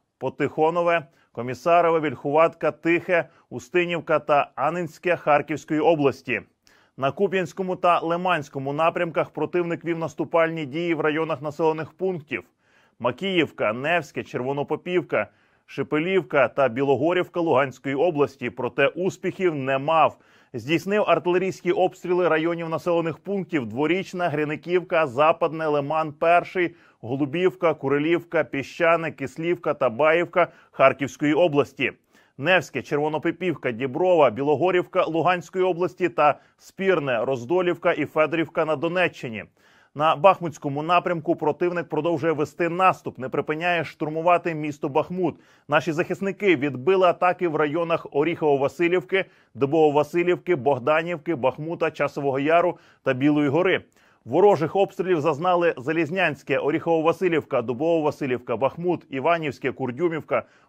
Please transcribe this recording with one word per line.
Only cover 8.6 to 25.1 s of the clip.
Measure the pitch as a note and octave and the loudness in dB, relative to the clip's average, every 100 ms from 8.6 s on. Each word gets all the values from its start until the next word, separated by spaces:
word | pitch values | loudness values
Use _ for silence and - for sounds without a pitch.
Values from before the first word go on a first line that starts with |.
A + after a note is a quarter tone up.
| C3+ | -6
напрямках | D3 E3 F3 F3 E3+ D3+ | 0 0 0 -2 -2 -4
противник | - D3+ F3+ E3+ E3 | -4 -2 -2 -2 -4
вів | D#3 E3 | -4 -4
наступальні | D#3+ - D#3+ E3+ E3 E3 C#3+ | -6 -6 0 2 2 -2 -6
дії | D#3 F3 | -4 -2
в | D#3 | 0
районах | D#3 D3+ D#3+ D3 | 0 0 -2 -4
населених | D3+ D3 D#3+ D#3+ D#3 | -6 -2 0 0 -6
пунктів: | - F#3 F3 - G#2+ - _ _ _ _ - | -6 -6 -6 -8 -10 -10 _ _ _ _ -6
Макіївка, | A#2+ B2+ G3 F3+ C#3 - A2 | -4 -4 -2 0 -2 -2 -2
Невське, | A#2 C#3+ F3 D3 - | -2 -2 -2 -4 -10
Червонопопівка, | A2 C3 B2+ C#3+ C3+ D3+ F3 F3+ D3 B2+ G2+ _ _ _ _ | -8 -8 -6 -6 -4 -6 -4 -4 -2 -2 -4 _ _ _ _
Шепелівка | - C3+ D#3 E3+ F#3+ F3+ D3 A#2+ | -8 -4 -2 0 -2 0 2 2
та | - C3 | 2 0
Білогорівка | A#2 C#3 C3 D#3 F3+ F3 F3 | 0 0 2 2 0 -2 -2
Луганської | E3 C3+ C#3 - C#3 | 0 2 0 -4 -6
області, | C3+ E3+ D3 C3+ - A#2+ | -2 0 2 -2 -2 -10
проте | - B2 C3+ C#3 | -6 -6 0 0
успіхів | D#3+ F#3 - F#3 - F3+ | 0 -6 -4 -8 -4 -2
не | D3+ C3 C3+ | -2 -2 -2
мав. | C#3+ D#3+ C3+ - _ _ _ | 0 2 2 0 _ _ _
Здійснив | B2 A#2 E3 F3+ G#3 F3 | -10 -2 -2 0 0 2
артилерійські | D#3+ E3+ F3+ F#3 - F3 | 2 2 0 -2 -4 -2
обстріли | E3+ F3+ - F3 F3+ F3 | 0 0 -2 -2 0 2
районів | D#3+ D#3+ E3+ E3 | 0 0 -4 -6
населених | D#3+ F3 E3+ E3 D#3 | -4 -2 -2 -2 -6
пунктів: | - G3+ F3 D#3 A2+ | -6 -6 -4 -4 -4
дворічна, | A2+ D3+ F3+ F#3 F#3 F3 | -2 0 -2 -4 -4 -2
Гриниківка, | D3+ D3+ D3+ E3 F3+ E3+ E3+ | -2 -2 -4 -2 -2 0 0
Западне, | D#3 | 0